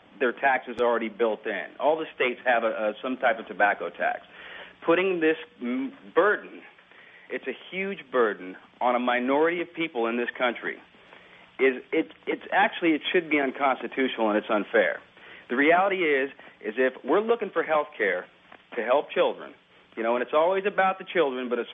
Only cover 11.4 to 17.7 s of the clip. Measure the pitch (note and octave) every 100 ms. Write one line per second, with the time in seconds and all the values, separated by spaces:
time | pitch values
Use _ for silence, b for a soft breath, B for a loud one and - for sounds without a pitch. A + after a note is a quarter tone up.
11.4 | B - C3 B2 - D#3 D#3 - - D#3
12.4 | - F3+ G3 - E3+ D3 - F#3 D#3+ D3+
13.4 | C3+ - C#3 B2 A2+ - C3 A#2 A2 G#2+
14.4 | G#2 G#2+ G2 A2 F2 - - B B B
15.4 | B B2+ D3 F3 G3 F#3+ D#3+ C3+ C#3 -
16.4 | B B G#2+ A2+ C3 - - F#3 A3+ A#3
17.4 | G3 E3 D3